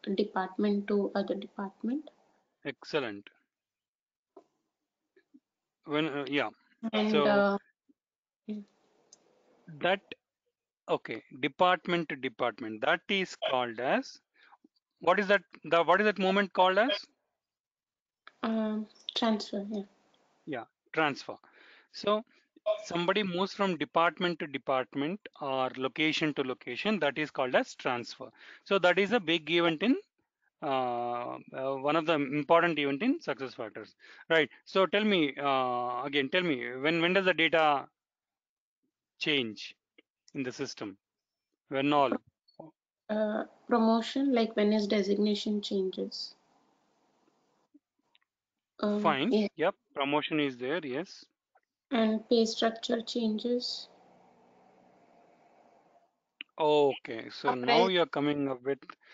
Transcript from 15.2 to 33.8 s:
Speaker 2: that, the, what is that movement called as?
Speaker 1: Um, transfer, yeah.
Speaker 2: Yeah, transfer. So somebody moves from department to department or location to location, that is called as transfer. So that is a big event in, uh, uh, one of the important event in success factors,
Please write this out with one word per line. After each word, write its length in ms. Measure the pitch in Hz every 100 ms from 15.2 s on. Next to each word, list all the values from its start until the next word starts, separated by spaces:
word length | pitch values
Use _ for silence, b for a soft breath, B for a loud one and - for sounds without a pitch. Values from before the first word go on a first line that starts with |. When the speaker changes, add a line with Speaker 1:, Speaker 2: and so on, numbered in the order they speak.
| 196
Speaker 2:
that, 140 | 202 _ -
the, 180 | 160 170
what 180 | 160 185
is 40 |
that 140 | 214 202
movement 340 | 190 196 196
called 260 | - 185 190
as? 260 | 247 302 - _ _ _ _ _ _ _ _ _ _ _ - -
Speaker 1:
Um, 440 | 226 220 214 214 214 _ -
transfer, 500 | - 226 214 - 202 202
yeah. 120 | 214 196 _ _ _ _ _ -
Speaker 2:
Yeah, 180 | 127 113 _ _
transfer. 440 | 160 151 131 - 107 _ B B B B
So 320 | - 202 214 - b b _ - -
somebody 400 | - 170 175 196
moves 280 | 196 175 196
from 240 | - 196 160
department 640 | 147 165 170 156 180 165
to 80 | 156
department 760 | 135 - 131 120 139 147 202 - -
or 300 | 143 131 131 127
location 560 | 131 135 156 143 156
to 100 | 147
location, 560 | 131 123 - 120 208 214
that 180 | 147 143
is 140 | 147
called 240 | - 127 180
as 180 | 262
transfer. 540 | - 147 120 110 - 117 _ B B
So 140 | - 202
that 220 | 180 175
is 100 | 196
a 80 | 233
big 320 | 156 165 147
event 320 | 170 170 156
in, 140 | 214 359 - _ _ _ _ -
uh, 760 | 147 131 127 120 120 120 123 127 127
uh, 220 | 131 135
one 220 | 135 143 160
of 100 | 160
the 80 |
important 640 | 156 139 147 143 170 170 151
event 240 | 143 139
in 180 | 240 330
success 340 | - 139 131
factors, 420 | - 110 110